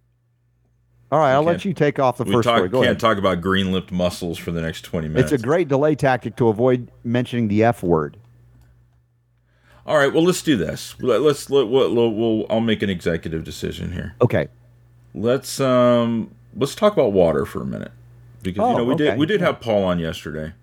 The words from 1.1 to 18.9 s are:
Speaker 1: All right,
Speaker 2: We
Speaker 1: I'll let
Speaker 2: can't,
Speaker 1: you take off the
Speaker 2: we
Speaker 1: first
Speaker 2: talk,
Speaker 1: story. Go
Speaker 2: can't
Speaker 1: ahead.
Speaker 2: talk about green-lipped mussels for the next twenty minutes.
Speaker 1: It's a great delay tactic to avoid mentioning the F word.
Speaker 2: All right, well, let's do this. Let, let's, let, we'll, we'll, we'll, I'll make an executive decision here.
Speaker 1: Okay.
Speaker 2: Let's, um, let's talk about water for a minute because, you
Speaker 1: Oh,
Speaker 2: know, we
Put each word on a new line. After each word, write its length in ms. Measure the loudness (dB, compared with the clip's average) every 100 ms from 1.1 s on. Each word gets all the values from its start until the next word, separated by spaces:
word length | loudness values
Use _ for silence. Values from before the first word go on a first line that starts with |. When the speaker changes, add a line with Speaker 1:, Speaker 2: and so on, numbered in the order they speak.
Speaker 1:
All 60 | 2
right, 100 | 4
Speaker 2:
We 60 | 2
Speaker 1:
I'll 80 |
let 100 | 2
Speaker 2:
can't, 120 | 0 -2
Speaker 1:
you 80 |
take 240 | 0 0 2
off 180 | 0 0
the 60 | 0
Speaker 2:
we 80 |
Speaker 1:
first 120 | 2 2
Speaker 2:
talk, 100 | 2
Speaker 1:
story. 120 | 2
Go 100 | 2
Speaker 2:
can't 60 | 2
Speaker 1:
ahead. 80 | 2
Speaker 2:
talk 180 | 0 2
about 240 | 0 0
green-lipped 500 | 0 0 0 -2 -4
mussels 460 | -2 -2 -2 -8 -8
for 140 | -6
the 100 | -6
next 200 | -6 -8
twenty 240 | -8 -6 -4
minutes. 240 | 0 0
Speaker 1:
It's 100 | 0
a 40 | 0
great 220 | -2 0
delay 280 | 0 0 0
tactic 400 | 0 0 -4 0
to 100 | 0
avoid 440 | 2 2 0 -2 -12
mentioning 440 | -4 -4 -2 -2 0
the 140 | 2
F 180 | 2 2
word. 340 | 0 0 0 -10 -20 _ _ -20 _ _ _ _ _ _ _ _ _ _ _ _ -2
Speaker 2:
All 120 | 2
right, 140 | 4
well, 120 | 4
let's 180 | 2 0
do 160 | 0 0
this. 380 | 0 -6 -12 -6
Let, 200 | 0 2
let's, 280 | 2 0 0
let, 180 | 0 2
we'll, 260 | 2 2
we'll, 180 | 2 0
we'll, 340 | 0 0 0 0
I'll 120 | 0
make 200 | 0 0
an 60 | 0
executive 540 | -2 -2 -4 -4 -8
decision 480 | -8 -8 -8 -6 -8
here. 240 | -8 -8 0
Speaker 1:
Okay. 260 | 0 0 -4 _ _ _ _ _ _
Speaker 2:
Let's, 460 | -6 -2 -2 -4 -4
um, 720 | 0 4 4 4 2 -2 -6 -12 -16 -6
let's 160 | -6
talk 200 | 0 0
about 180 | 2 2
water 340 | 4 4 2 -4
for 160 | -6
a 40 | -8
minute 260 | -10 -12 -16 -20 -20 -20 -12
because, 260 | -8 -2 0
you 60 | 0
Speaker 1:
Oh, 20 |
Speaker 2:
know, 80 |
we 100 | 0